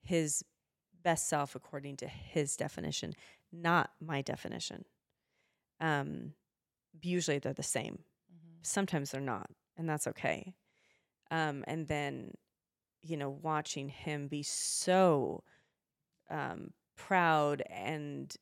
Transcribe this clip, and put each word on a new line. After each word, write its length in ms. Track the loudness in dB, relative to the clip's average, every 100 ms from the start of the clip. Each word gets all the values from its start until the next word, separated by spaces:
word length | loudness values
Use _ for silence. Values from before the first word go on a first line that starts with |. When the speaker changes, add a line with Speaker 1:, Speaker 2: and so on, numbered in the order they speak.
Speaker 1:
his 420 | 2 2 4 0 -4 _ _ _ _ _
best 280 | 2 2 2
self 260 | 0 0 -4
according 420 | -10 -10 -8 -8
to 100 | -8
his 480 | -10 -4 0 0 0
definition, 580 | -2 -2 -4 -2 -4 -8 -14 -20 _
not 400 | -2 4 4 4 _
my 220 | -4 -2
definition. 640 | -2 -4 -4 -6 -6 -8 -14 _ _ _ _ _ _ _ _ _
Um, 540 | 0 2 0 -6 -10 -14 _ _ _ _ _ -8
usually 380 | 0 0 2 0
they're 140 | 0
the 100 | -4
same. 300 | -2 -2 -2 -8 -16 _ _
Speaker 2:
Mm-hmm. 280 | -20 -20 -10
Speaker 1:
Sometimes 500 | -2 0 2 2 0
they're 80 | -2
not, 300 | -2 -2 -4 -16 _ -6
and 140 | -2
that's 160 | 0 -2
okay. 460 | 0 0 0 -4 -16 _ _ _ _ _ _ _
Um, 320 | 0 0 0 -4
and 200 | -4 -2
then, 460 | -2 -2 -4 -10 -14 _ _ _ _ _ _
you 160 | -6 -4
know, 120 | -2
watching 580 | -4 -2 0 0 -6 -6
him 380 | -6 -4 -4 -2
be 160 | -4
so, 1000 | -4 -2 -2 0 4 8 8 8 4 -2 -10 _ _ _ _ _ _ _ _
um, 420 | -6 -4 -6 -12 -16 _ -20
proud 680 | 2 4 6 6 4 2 -4
and 640 | -6 -4 -4 -6 -8 -10 -12